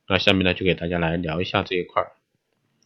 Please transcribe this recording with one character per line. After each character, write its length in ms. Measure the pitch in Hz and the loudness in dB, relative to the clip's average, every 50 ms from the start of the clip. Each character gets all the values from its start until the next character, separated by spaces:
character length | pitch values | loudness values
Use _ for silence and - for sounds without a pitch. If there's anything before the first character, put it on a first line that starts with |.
| _ | _
那 120 | - 98 92 | -2 0 2
下 160 | - 104 98 | 4 4 4
面 100 | 95 92 | 4 4
呢， 80 | 92 90 | 2 0
就 140 | - 98 | 0 0
给 80 | 92 82 | 0 0
大 140 | 78 85 85 | 0 -2 -4
家 100 | 90 87 | -2 -2
来 180 | 85 80 82 | 0 0 -2
聊 240 | 87 87 80 78 85 | -2 -2 -4 -4 -4
一 40 | 92 | -4
下 180 | - - 101 92 | -2 -2 -2 -2
这 140 | - 95 | -2 -2
一 80 | 90 87 | -4 -4
块 180 | - - - 90 | -4 -2 -2 -2
儿。 100 | - - _ _ _ _ _ _ _ _ _ _ _ _ _ _ | -2 -6 _ _ _ _ _ _ _ _ _ _ _ _ _ _